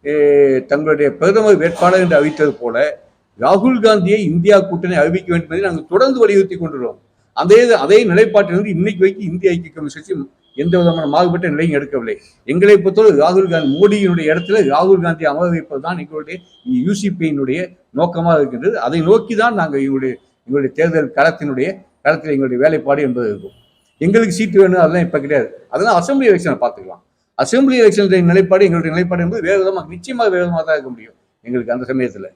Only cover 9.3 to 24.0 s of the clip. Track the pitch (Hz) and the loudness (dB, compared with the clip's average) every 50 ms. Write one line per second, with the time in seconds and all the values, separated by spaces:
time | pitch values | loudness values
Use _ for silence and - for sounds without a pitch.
9.3 | 165 180 190 190 175 170 170 160 _ 160 151 143 - 160 151 190 185 156 139 - | -8 -2 -2 0 -2 -2 -6 -12 _ -12 -12 -12 -12 -16 -12 -10 -10 -10 -10 -14
10.3 | _ _ _ _ _ 131 147 175 175 180 175 170 165 165 156 139 143 165 180 175 | _ _ _ _ _ -6 -4 -2 0 2 2 0 0 0 -4 0 0 2 2 2
11.3 | 170 175 180 170 143 147 165 170 147 139 143 139 143 127 117 113 104 - _ _ | 0 -2 -4 -4 -2 -2 -2 0 -2 -2 -4 -4 -6 -6 -6 -6 -8 -10 _ _
12.3 | _ _ _ - 147 180 196 208 208 190 170 190 185 208 220 214 165 139 147 165 | _ _ _ -6 -2 2 6 6 6 6 4 0 0 4 4 4 4 4 2 2
13.3 | 185 190 190 180 170 165 151 135 139 160 196 208 208 208 196 185 175 170 156 151 | 2 2 0 0 -2 -2 0 -2 2 2 2 2 4 2 0 0 0 0 0 0
14.3 | 160 175 175 185 202 220 185 135 139 151 180 190 196 180 170 170 165 160 160 151 | -2 -2 -2 -2 0 0 2 2 2 2 4 2 2 2 2 -4 -4 -2 -2 -2
15.3 | 143 156 180 175 170 165 151 - 147 135 143 165 180 165 147 147 156 156 151 151 | -2 0 -2 -2 -2 -4 -6 -8 -12 -10 -8 -8 -8 -10 -10 -12 -12 -14 -14 -14
16.3 | 175 180 _ _ _ _ _ 123 127 123 131 180 202 - 202 196 - 175 165 160 | -16 -18 _ _ _ _ _ -4 -4 -2 -2 -2 -4 -2 -4 -6 -4 -2 -4 -4
17.3 | 147 139 135 127 135 170 180 180 - _ _ _ _ 131 165 170 170 165 165 170 | -2 -4 -4 -4 -4 -6 -6 -10 -12 _ _ _ _ -4 -4 -2 -2 -4 0 0
18.3 | 165 151 143 127 123 120 139 196 233 185 117 123 156 170 156 170 214 220 - - | 2 2 0 -2 -4 -4 -4 -4 -4 -2 -4 -4 -2 -2 2 2 2 2 2 -2
19.3 | 233 202 226 240 226 196 165 156 143 139 135 135 135 135 131 131 120 - _ _ | -4 -2 -2 0 0 -2 -4 -4 -2 -4 -2 -2 -4 -4 -4 -6 -8 -10 _ _
20.3 | _ _ _ - 131 143 135 127 - - 160 170 160 160 143 - - - 143 165 | _ _ _ -6 -4 -2 -2 -4 -2 -2 -2 0 0 -2 -2 -2 -2 0 0 0
21.3 | 160 - 151 143 135 127 139 180 190 190 - _ _ _ _ 143 160 156 - 156 | 0 -2 -8 -8 -4 -4 -4 -6 -6 -10 -18 _ _ _ _ -2 -2 -2 -4 -4
22.3 | 147 135 135 127 123 123 139 156 160 151 - 139 139 147 147 131 123 123 120 107 | -2 -2 -2 -2 -2 0 0 0 0 0 -2 -2 -2 -2 -2 -4 -2 -4 -4 -6
23.3 | 104 95 98 98 _ _ _ _ _ _ _ _ _ _ | -6 -8 -12 -20 _ _ _ _ _ _ _ _ _ _